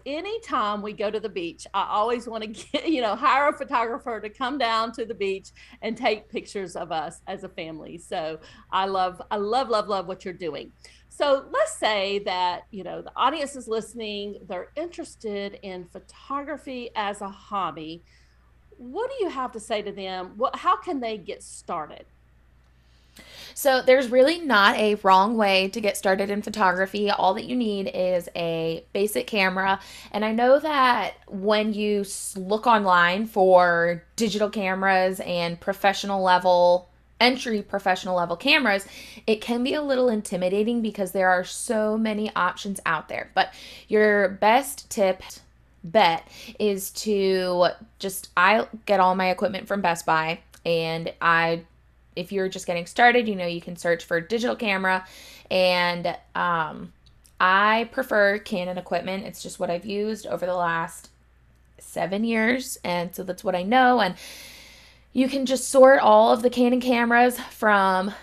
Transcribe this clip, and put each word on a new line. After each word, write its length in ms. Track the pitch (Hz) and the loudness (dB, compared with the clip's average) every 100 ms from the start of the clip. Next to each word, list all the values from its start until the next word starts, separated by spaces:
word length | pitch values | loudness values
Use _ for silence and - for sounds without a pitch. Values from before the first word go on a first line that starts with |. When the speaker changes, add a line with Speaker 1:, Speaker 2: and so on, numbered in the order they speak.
Speaker 1:
anytime 800 | 269 302 403 453 - 277 208 208 | -8 -8 -6 -10 -4 -2 -2 -4
we 100 | 214 | -6
go 200 | 190 208 | -6 -4
to 80 | 214 | -4
the 80 | 214 | -8
beach, 360 | 180 170 - - | -8 -10 -12 -8
I 140 | 196 - | -6 -2
always 380 | 208 226 247 226 | 0 0 -2 -6
want 160 | 220 | -10
to 60 | 220 | -10
<laughs> 240 | 220 - | -14 -6
get, 160 | 294 320 | -4 -2
you 120 | 269 | 0
know, 140 | 220 | 0
hire 340 | 240 277 262 285 | 0 2 4 2
a 40 | |
photographer 680 | 294 254 262 226 262 254 220 | 0 -2 -2 -2 -6 -8 -8
to 100 | 208 | -10
come 280 | - 247 285 | -8 -6 -2
down 320 | 233 226 233 | 0 0 -2
to 120 | 233 | -6
the 100 | 220 | -8
beach 360 | 190 196 190 - - - - | -6 -4 -6 -10 -20 -20 -10
and 140 | 214 226 | -8 -2
take 320 | 247 214 - | -2 -2 -6
pictures 460 | 214 170 202 180 | -12 -10 -10 -8
of 160 | 175 175 | -8 -6
us 300 | 156 156 - - | -6 -6 -10 -12
as 160 | 190 | -12
a 40 | 180 | -12
family. 500 | - 160 156 156 170 | -12 -12 -12 -14 -16
So 420 | - 185 156 160 - - - | -8 -6 -6 -8 -16 -20 -6
I 140 | 185 196 | -2 0
love, 360 | 190 185 175 - | 0 -2 -4 -8
I 60 | 208 | -4
love, 320 | 202 247 233 | -2 -2 0
love, 180 | 214 196 | -2 -2
love 200 | 196 175 | -4 -6
what 180 | 185 | -10
you're 100 | 190 | -12
doing. 380 | 180 170 147 - _ - _ _ | -10 -10 -10 -14 _ -20 _ _
So 380 | - 294 269 269 | -2 2 0 0
let's 240 | 508 622 - | -2 -2 -2
say 440 | 220 208 196 202 | -2 0 -2 -4
that, 460 | 202 180 180 175 - | -4 -2 -2 -4 -10
you 100 | 196 | -14
know, 200 | 175 165 | -12 -12
the 100 | - | -10
audience 400 | - 254 320 269 | -2 0 0 -6
is 140 | 262 220 | -10 -6
listening, 720 | 220 208 233 214 208 202 196 185 | -6 -6 -10 -10 -8 -10 -12 -12
they're 220 | 180 - | -12 -10
interested 840 | 285 339 339 302 - 220 202 202 202 | -10 -10 -12 -16 -12 -10 -8 -10 -12
in 220 | 196 185 | -14 -14
photography 1080 | 175 185 - - - 285 285 285 277 247 226 220 | -16 -20 -20 -20 -10 -8 -8 -12 -10 -12 -10 -6
as 240 | 202 202 | -6 -6
a 80 | 196 | -12
hobby. 720 | 196 - 202 170 156 160 165 _ _ _ _ _ _ _ - | -14 -10 -6 -6 -8 -12 -14 _ _ _ _ _ _ _ -20
What 340 | 247 339 508 | -12 -8 -6
do 140 | 539 | -4
you 60 | 339 | -6
have 220 | 262 247 | -4 -8
to 80 | 226 | -8
say 220 | - 214 | -6 -6
to 100 | 202 | -6
them? 400 | 196 190 185 190 208 | -10 -10 -8 -10 -6
What, 200 | 254 254 | -4 -2
how 200 | 330 415 | -2 -2
can 220 | 370 285 | -2 -6
they 180 | 233 214 | -6 -8
get 280 | 196 - | -12 -14
started? 600 | - - - 170 151 - - _ _ _ _ _ _ _ _ _ _ - - - - | -16 -16 -10 -8 -8 -14 -20 _ _ _ _ _ _ _ _ _ _ -20 -20 -20 -16
Speaker 2:
So 300 | - 277 254 | -2 2 4
there's 300 | 254 262 240 | 6 6 6
really 260 | 254 277 339 | 6 6 4
not 380 | 302 208 202 269 | 2 6 6 4
a 180 | 214 208 | 2 2
wrong 400 | 190 190 208 226 | 6 6 6 2
way 300 | 202 190 190 | 4 4 2
to 100 | 226 | -2
get 160 | 208 - | -2 0
started 340 | 196 190 202 | 0 0 0
in 100 | 202 | -4
photography. 720 | 214 208 190 180 190 208 202 | -4 0 2 2 0 -2 0
All 240 | - 180 | 2 2
that 120 | 220 220 | 0 -2
you 100 | 247 | -2
need 340 | 220 202 190 | -2 -2 -4
is 360 | - 185 180 175 - | -2 0 -2 -4 -6
a 480 | 170 165 165 165 - | -4 -2 -4 -6 -6
basic 340 | 202 208 247 240 | -2 -2 -2 -2
camera. 540 | 214 190 185 196 190 - - - | 0 0 0 0 -2 -4 -20 -8
And 120 | 208 | -4
I 60 | 220 | -2
know 300 | 226 247 285 | 2 6 4
that 540 | 311 285 254 240 185 - - | 4 2 4 2 -2 -8 -14
when 480 | 196 202 214 214 | -4 0 2 0
you 280 | 208 208 202 | -2 0 -2
s-, 340 | 196 - - 190 | -4 -8 -10 -8
look 320 | 185 214 240 | -2 0 4
online 580 | 220 196 175 175 196 220 | 4 4 4 4 2 -2
for 800 | 202 185 185 175 170 170 170 - | 2 6 8 6 4 0 -2 -6
digital 340 | - 226 208 208 | -2 0 0 -2
cameras 720 | 214 190 190 196 185 185 185 | -2 -2 0 2 4 2 -2
and 400 | - 175 170 170 | -4 -4 -4 -4
professional 640 | - 190 202 190 202 196 | -6 0 0 0 -2 0
level, 640 | 185 180 185 175 175 180 - _ _ - | 2 4 4 4 6 4 -2 _ _ 0
entry 420 | 240 254 247 208 | 2 2 -2 -4
professional 540 | 202 196 190 185 190 | -4 -2 0 -2 -2
level 220 | 180 170 170 | -2 -2 -2
cameras, 500 | 269 311 233 196 - - - - - | 2 2 2 -2 -4 -18 -20 -8 -4
it 140 | 214 | -2
can 240 | - 233 | -2 -4
be 100 | 269 | -2
a 80 | 302 | -2
little 260 | 285 254 247 | -2 0 2
intimidating 720 | 214 - 180 185 202 214 240 | 0 -4 -4 -2 0 0 -2
because 300 | 220 208 180 | -4 -4 -4
there 180 | 196 185 | 0 2
are 140 | 180 | 2
so 560 | 185 - - 220 214 220 | -2 -8 -4 -2 -2 -2
many 340 | 220 208 214 - | -2 -2 -4 -2
options 420 | 180 - 202 190 - | -2 -4 -8 -6 -4
out 220 | 156 - | -4 -6
there. 240 | 120 - | -10 -4
But 180 | 190 185 - - - - | -2 -2 -4 -20 -18 0
your 400 | 214 214 208 190 | 4 4 4 2
best 600 | 196 208 247 277 - - | 2 4 4 2 -8 -8
tip 360 | 226 190 185 - - _ _ _ _ | 0 0 0 -8 -20 _ _ _ _
bet 460 | 165 220 175 165 - - - - | 0 4 4 2 -6 -20 -14 -2
is 320 | 208 196 - | -2 -2 -6
to 800 | - 214 202 190 185 180 175 175 - - - | -6 -2 2 2 2 2 2 2 0 -16 -10
just, 300 | 190 - - 180 | -10 -8 -4 2
I 320 | 190 220 - 220 - | 4 4 0 -6 2
get 140 | 196 | 4
all 160 | 185 190 | 4 4
my 140 | 185 | 0
equipment 360 | 180 185 185 - | 0 -2 -4 -6
from 140 | 202 | -2
Best 260 | 180 165 - | 0 0 0
Buy, 320 | 160 160 165 _ - | 0 0 -6 _ -8
and 480 | 170 165 160 165 170 - | -2 -2 -2 -4 -6 -2
I, 420 | 170 165 165 170 - _ _ _ _ | 2 2 2 -2 -6 _ _ _ _
if 180 | 170 175 | -10 -6
you're 160 | 196 190 | -4 -4
just 180 | 185 - | -6 -6
getting 200 | 175 170 | -6 -4
started, 420 | - 240 240 220 | 2 4 4 0
you 80 | 190 | -2
know, 100 | 175 | -6
you 140 | 170 | -8
can 160 | - 170 | -10 -6
search 280 | 175 170 | -2 -2
for 160 | - 170 | -2 -4
digital 360 | 165 226 240 226 | -2 -4 -2 -2
camera, 480 | 214 190 190 185 - - - - - | -2 -2 0 -2 -4 -20 -20 -18 -4
and, 640 | 185 185 180 175 175 170 - _ | 0 2 2 0 -2 -6 -8 _
um, 580 | 180 175 170 151 - 180 _ _ _ _ - | -4 -2 0 -4 -8 -16 _ _ _ _ 0
I 480 | 185 196 208 226 226 | 2 4 4 2 -2
prefer 460 | - 254 214 202 208 | -6 -2 2 2 2
Canon 400 | - 190 180 180 | -4 -6 -6 -8
equipment. 460 | 175 175 185 196 | -4 -4 -4 -8
It's 180 | - - | -8 -12
just 180 | 165 - | -12 -8
what 100 | 180 | -4
I've 160 | 175 214 | -4 -6
used 400 | 202 214 214 - | -4 -4 -6 -6
over 200 | 170 180 | -6 -4
the 80 | |
last 560 | 180 170 165 170 - - _ _ _ _ _ _ _ | -2 -2 -2 -4 -10 -20 _ _ _ _ _ _ _
seven 460 | - 180 170 202 | -12 -6 -4 -2
years, 540 | 226 226 220 254 254 - | -2 0 0 0 -4 -10
and 320 | 180 175 175 | -6 -4 -6
so 80 | - | -8
that's 220 | 185 180 | -10 -8
what 120 | 202 180 | -4 -4
I 60 | |
know, 360 | 190 254 247 247 | 2 4 4 4
and 140 | 185 185 - - - - - - - _ _ | 0 -4 -14 -18 -20 -20 -20 -20 -20 _ _
you 160 | 247 262 | 0 0
can 180 | 277 254 | 0 -2
just 240 | 254 - | -2 2
sort 300 | 269 262 277 | 8 10 10
all 320 | 214 214 233 | 8 8 6
of 100 | 240 | 4
the 80 | 240 | 2
Canon 300 | 247 247 247 | 2 2 2
cameras 600 | 247 240 233 240 247 240 | 2 2 4 6 4 2
from 720 | - - 214 202 190 185 196 - | -10 0 4 4 4 2 -2 -6